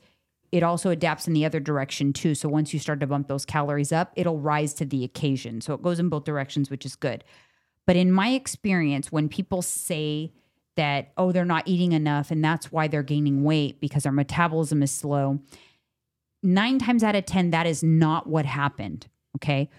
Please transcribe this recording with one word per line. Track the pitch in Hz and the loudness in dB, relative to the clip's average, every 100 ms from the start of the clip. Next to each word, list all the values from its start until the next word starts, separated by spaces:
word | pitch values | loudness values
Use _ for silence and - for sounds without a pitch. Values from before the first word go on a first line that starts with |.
| _ _ _ _ - | _ _ _ _ -2
it | 175 | 0
also | 170 170 190 | 2 0 0
adapts | 165 165 151 - | 0 0 -2 0
in | |
the | 156 156 | 2 2
other | 160 | -2
direction | 143 143 135 - 143 | -2 -2 -2 -2 -2
too. | 139 170 147 | 0 0 0
So | 156 | 0
once | 151 151 | -2 -2
you | 156 | -4
start | - 147 | -4 -4
to | 139 | -2
bump | 143 139 | -2 -2
those | 139 - | -6 -4
calories | 151 147 143 143 | -2 -2 -2 0
up, | 165 180 - | 0 -2 -2
it'll | 175 156 | -2 -2
rise | 147 151 151 - | 0 0 -2 -4
to | 139 | -4
the | 135 | -4
occasion. | 123 - 151 131 117 113 | -4 -2 -2 -2 -4 -10
So | - | -8
it | 139 | -4
goes | 175 170 | -2 0
in | 175 | 0
both | 151 | -2
directions, | 147 147 135 143 139 | -4 -6 -4 -2 -2
which | 135 135 | -4 -10
is | - | -6
good. | 135 113 - - _ _ _ _ - | -6 -6 -12 -20 _ _ _ _ 2
But | 180 | 4
in | 185 | 6
my | 190 220 | 4 4
experience, | 262 - - 208 185 151 139 - | 0 -4 -6 -2 0 0 -2 -2
when | 156 151 | -2 -2
people | - 190 185 | -2 -4 -4
say | 175 - - 160 151 151 156 - _ _ _ - | -4 -6 -4 -4 -2 -4 -6 -14 _ _ _ -2
that, | 147 143 135 - | 0 -2 -4 0
oh, | 185 | 2
they're | 180 175 | 2 2
not | 160 180 | 0 2
eating | 175 180 | 2 4
enough | 160 151 147 143 | 4 2 0 0
and | 156 | 0
that's | 156 165 - | 2 0 -2
why | 160 156 | -2 0
they're | 151 | -2
gaining | 135 147 147 139 | 0 0 2 2
weight | 147 156 143 - | 2 2 0 -4
because | 147 147 | -4 -2
their | 143 | 0
metabolism | 139 139 - 170 160 151 151 | 0 0 0 0 0 0 2
is | 139 | 0
slow. | - 147 143 139 139 - - _ _ _ _ _ _ _ - | -2 -2 0 0 -2 -6 -20 _ _ _ _ _ _ _ -4
Nine | 185 190 226 262 | 2 4 4 0
times | 233 240 | 2 2
out | 220 208 | 4 2
of | 185 | 0
ten, | 190 175 | 0 2
that | 165 170 | 2 0
is | 151 | 2
not | 160 160 160 160 - | 4 6 4 2 0
what | 156 143 | -2 0
happened, | 135 143 - 98 78 - _ _ - | 0 -2 -4 -12 -12 -16 _ _ -8
okay? | - 139 143 | -2 0 -2